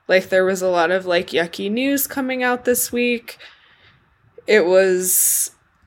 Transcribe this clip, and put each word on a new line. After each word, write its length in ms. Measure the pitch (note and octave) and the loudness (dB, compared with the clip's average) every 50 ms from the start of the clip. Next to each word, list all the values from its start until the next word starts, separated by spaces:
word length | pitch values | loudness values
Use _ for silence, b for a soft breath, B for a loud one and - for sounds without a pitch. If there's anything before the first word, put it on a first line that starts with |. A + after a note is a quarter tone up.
| _ - | _ 0
Like, 220 | F3+ F#3+ F#3+ - | 2 2 2 2
there 140 | F#3+ F#3+ F#3 | 2 2 2
was 180 | F#3 G3 F3+ F#3 | 2 0 0 -2
a 60 | F#3 | 0
lot 200 | F3+ F3 E3 E3 | 0 2 2 2
of, 140 | F#3 F#3+ F#3 | 0 -2 0
like, 240 | F3+ F3 F3+ F3+ - | 0 0 0 -2 -2
yucky 420 | - D#3 E3+ E3+ - - G3 G3 | -2 -2 -2 -2 -4 -6 -6 -4
news 360 | G#3+ A#3+ C4 C#4 C#4 C4+ C#4 | -2 -2 0 0 0 -2 -2
coming 360 | - - C#4+ C4 B3+ C4 B3+ B3 | -4 -6 -6 -4 -4 -4 -2 -2
out 220 | B3 B3 B3 B3 | -2 -2 -2 0
this 260 | B3 B3 A#3+ - - | -2 0 0 -2 -4
week. 460 | - A#3+ A#3+ A#3+ A#3+ A#3 - - - B B B B B B B B B B B B B B B _ _ _ _ _ - - | -2 -2 0 0 -2 -4 -6 -12 -20 B B B B B B B B B B B B B B B _ _ _ _ _ -14 -2
It 180 | - G#3 G#3+ D#3+ | 2 2 4 4
was 840 | F3 F#3 F#3 F#3+ F#3+ F#3 F#3 F#3 F3+ - - - - - - - - - _ _ _ _ _ _ | 4 4 4 4 4 2 0 0 0 0 0 0 0 0 -2 -4 -6 -8 _ _ _ _ _ _